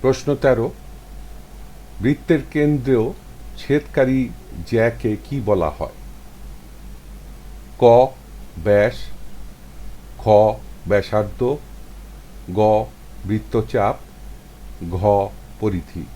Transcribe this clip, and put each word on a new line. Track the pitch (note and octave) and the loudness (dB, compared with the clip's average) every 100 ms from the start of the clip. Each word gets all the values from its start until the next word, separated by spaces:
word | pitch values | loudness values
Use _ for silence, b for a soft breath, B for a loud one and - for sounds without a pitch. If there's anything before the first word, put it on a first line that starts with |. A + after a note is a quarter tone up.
প্রশ্ন | C3 C3 - C#3+ | 2 2 0 2
তেরো, | C#3 A#2+ A#2 - - - - - - - - - - - - - | 4 4 0 -6 -18 -18 -16 -16 -14 -16 -16 -18 -16 -18 -16 -2
বৃত্তের | G#2 C#3+ - D#3+ C3 | 0 0 2 0 2
কেন্দ্রেও | D3+ D3 D3 B2 B2 A2 - - - - - | 0 2 2 2 2 2 -4 -16 -16 -16 -14
ছেদকারী | - D3 C#3+ - C3 C3 B2 - - - - | 0 0 0 0 2 2 0 -6 -14 -12 -2
জ্যাকে | A2+ A2+ A#2 A2+ G#2 - | 2 2 2 -2 -2 -4
কি | C#3 G#2 | -4 0
বলা | G2+ D#2 - | 2 2 -2
হয়? | E2 - - - - - - - - - - - - - - - - - - - | -8 -8 -16 -16 -18 -16 -16 -16 -18 -18 -16 -16 -16 -18 -16 -16 -16 -16 -18 4
ক, | A#2+ A#2 C3 - - - - - G#2+ | 8 8 6 0 -16 -16 -14 -4 4
ব্যাস, | G2+ G#2+ - - - - - - - - - - - - - | 4 4 0 -8 -8 -10 -10 -12 -14 -18 -14 -12 -12 -16 -6
খ, | A2 G#2 G#2+ A2 - - - | 6 8 6 2 -10 -12 0
ব্যাসার্ধ, | G2+ F#2+ G#2+ G2+ - B2+ D3+ - - - - - - - - - F2+ | 0 2 -2 -2 -2 -2 -2 -8 -16 -16 -16 -16 -18 -18 -18 -6 2
গ, | G#2+ G#2+ A2 - - - F2+ | 4 4 2 -10 -18 -12 -2
বৃত্তচাপ, | G#2+ - A2+ - B2 G2+ - - - - - - - - - F2 F2+ | -2 0 -2 0 0 0 -2 -10 -18 -16 -16 -18 -18 -16 -12 -6 0
ঘ, | G#2 G2+ G2 - - - | 4 4 2 -6 -18 -4
পরিধি। | G#2+ F#2 - F2+ - | -2 -2 -6 -12 -12